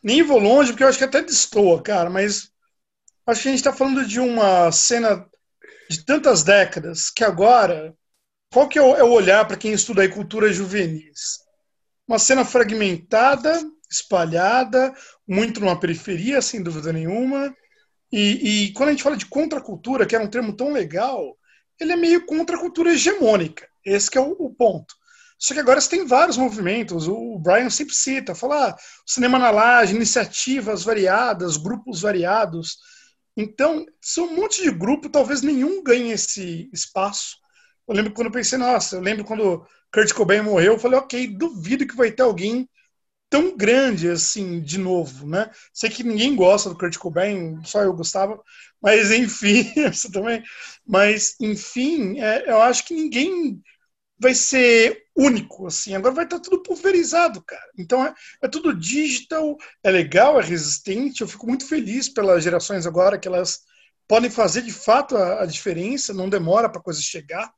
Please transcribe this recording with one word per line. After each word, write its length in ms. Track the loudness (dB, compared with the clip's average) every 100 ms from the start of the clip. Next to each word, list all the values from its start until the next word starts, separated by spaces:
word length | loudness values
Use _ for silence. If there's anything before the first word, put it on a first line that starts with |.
Nem 220 | 2 2
vou 160 | 4 4
longe, 320 | 6 6 4
porque 120 | 4
eu 40 | 2
acho 100 | 4
que 60 |
até 180 | 0 0
destoa, 600 | 0 -2 0 2 4 2
cara, 280 | 0 -2 -2
mas 420 | -2 -2 -4 -10 _ _ _ _ _ _ _ -4
acho 160 | -2
que 60 | 0
a 20 |
gente 120 | 0
tá 100 | 0
falando 320 | 0 -2 0 -2
de 140 | -2
uma 520 | -2 2 4 4 4
cena 560 | 2 2 2 0 -2 -4 _ _ _ -20 -20 _
de 140 | -10 -2
tantas 360 | 2 4 4
décadas 680 | 6 6 4 -2 -10 -6 -6
que 140 | -2
agora, 720 | -2 4 6 6 4 -2 -8 _ _ _ _ _ _
qual 160 | 2 4
que 120 | 6
é 20 |
o, 140 | 6 8
é 80 |
o 80 | 6
olhar 340 | 6 6 4 4
pra 120 | -2
quem 160 | -4
estuda 280 | -2 -2 2
aí 80 | 2
culturas 460 | 0 -10 0 0 0
juvenis? 840 | -4 -4 -4 -6 -12 -14 -12 -12 _ _ _ _ _ _ -2
Uma 100 | 0
cena 280 | 4 2 2
fragmentada, 1160 | 2 2 0 -2 -2 0 2 4 2 0 -2 -4 _ _
espalhada, 1000 | -10 -2 -2 0 0 2 0 2 0 0 -4 -20 _ -4
muito 320 | -2 -2 -2
numa 200 | -2 0
periferia, 640 | -2 -6 -6 -6 -2 -2
sem 220 | -2 -6
dúvida 300 | -8 -8 -6
nenhuma. 600 | -6 -4 -4 -4 -4 -6 -10 _ _ _ _ _
E, 560 | -2 0 0 -2 0 -2
e 60 |
quando 160 | 0 0
a 20 |
gente 100 | 0
fala 140 | -2 -4
de 80 | -6
contracultura, 800 | -4 -4 -6 -10 -12 -6 0 0
que 100 | 0
era 80 |
um 60 | -2
termo 260 | -4 -6 -4
tão 160 | -4
legal, 680 | -2 -4 -4 -4 -4 -8 -12 _ _ _ _
ele 120 | -4
é 40 | 0
meio 300 | 4 2 2
contracultura 680 | -4 -2 -4 -6 0 2
hegemônica. 760 | 2 2 2 4 4 0 -8 -20 _ -2
Esse 240 | -2 0
que 80 | 0
é 40 |
o, 100 | 0
o 220 | -2 -8
ponto. 420 | 0 0 0 -12 -20 _ _ _ _
Só 140 | -4
que 60 | 0
agora 180 | 4 4
você 100 | 4
tem 160 | -2 2
vários 300 | 4 4 2
movimentos. 720 | -2 -2 -4 -4 -4 -6 -4
O, 80 | -6
o 240 | -8 -4
Brian 300 | 2 2 2
sempre 260 | -4 -4 -4
cita, 400 | -4 -4 -6 -8
fala, 340 | -4 0 -2
ah, 80 | -4 -18 -20 -8
cinema 340 | -2 2 4
na 100 | 4
laje, 460 | 4 6 6 4 0
iniciativas 880 | 0 -2 -4 -6 -4 -4 -2 -4
variadas, 720 | -2 0 2 2 0 -2 -4 -4
grupos 460 | -6 -8 -10 -6
variados. 760 | -2 -2 0 0 -2 -6 -12 -16 _ -20 _ _ _ -10
Então, 480 | -10 -2 -2 -2 -8 _
são 240 | -10 -6 -4
um 100 | -2
monte 260 | -2 0
de 80 | -2
grupo, 400 | -2 -2 -2 0
talvez 320 | 0 0 0
nenhum 400 | 0 0 0 -2
ganhe 300 | 0 0 0
esse 580 | -4 -6 -6 -8 -10 -12
espaço. 640 | -12 -8 -4 -4 -4 -12 -16 _ _ _ _ -6
Eu 80 | -4
lembro 160 | -4
quando 160 | -4 -6
eu 60 |
pensei, 240 | -4 -4 -2
nossa, 400 | 0 0 -2 -6
eu 40 |
lembro 220 | -6 -6
quando 420 | -8 -2 -2 -2 _ _ _
Kurt 180 | 0 0
Cobain 300 | 0 2 2
morreu, 320 | 2 2 4
eu 60 | 4
falei, 200 | 2 0
ok, 260 | 0 -8 -8
duvido 600 | -6 -6 -6 -6 -4 -4
que 80 | 0
vai 160 | -2
ter 120 | 2
alguém 460 | 0 0 -4 -4 -6 _ _ _ _ _ _
tão 260 | 0 0 0
grande 540 | 2 4 2 0 -2
assim, 500 | -2 -4 -4 -6 -8
de 180 | -6 -6
novo, 480 | -2 -2 -4 -10 -8
né? 240 | -6 -6 -10 _
Sei 160 | -8 -8
que 140 | -6
ninguém 320 | -6 -2 0 4
gosta 340 | 4 4 0
do 80 | -6
Kurt 200 | -8 -6
Cobain, 680 | -6 -4 -2 -4 -8 -10
só 180 | -6 -2
eu 120 | 0
gostava, 480 | -2 -6 -4 -4 -6 _ -20 -20 _
mas 280 | 2 4 4
enfim, 540 | 2 0 -2 2 2
<laughs> 240 | 2 0 -2
você 220 | -2 -6
também. 320 | -6 -4 -6 -8 -20 -20 -20 -2
Mas, 500 | 2 4 2 -4 -4
enfim, 800 | -4 -4 -8 -4 -2 -2 -4 -4
é, 300 | -2 -2 2
eu 120 | 4
acho 240 | 4 2 -4
que 80 |
ninguém 680 | -6 -4 -2 -2 -2 -6 -8 _ _ _ _ _ _
vai 160 | 0 2
ser 720 | 0 2 4 6 4 0 _ 2
único, 500 | 2 2 -4 -14 -10
assim. 300 | -8 -6 -2
Agora 180 | -2
vai 140 | -2 -6
tá 120 | -8
tudo 220 | -4 -4
pulverizado, 800 | -4 -4 0 0 0 0 0 -2
cara. 300 | -16 -20 -20 -18
Então 280 | -2 0 0
é, 80 | -6 -20 _
é 60 | -8
tudo 260 | -4 -4
digital, 840 | -4 -4 -4 -2 -4 -6 -4 -4 -6 -16 _
é 80 | 0
legal, 500 | 0 2 4 6 4
é 40 |
resistente. 800 | 0 -4 -4 -6 -6 -6 -6 -6
Eu 60 | -10
fico 200 | -10 -6
muito 180 | -6 -4
feliz 440 | -4 -4 -6 -6
pelas 340 | -2 2 2
gerações 420 | 2 -2 -4 -6 -4
agora 320 | 2 2 0
que 100 | -6
elas 340 | -4 -4 -8 _ _ _ _ _
podem 220 | 2 2
fazer 320 | 0 0 0
de 120 | -6
fato 420 | -8 2 2 2 -2
a, 280 | 0 -2
a 20 | -4
diferença, 680 | -6 -6 -6 -6 -6 -6
não 160 | -6 -4
demora 400 | -2 2 2 0
pra 120 | -6
coisa 200 | -10 -8
chegar. 500 | -8 -10 -12 -12 -12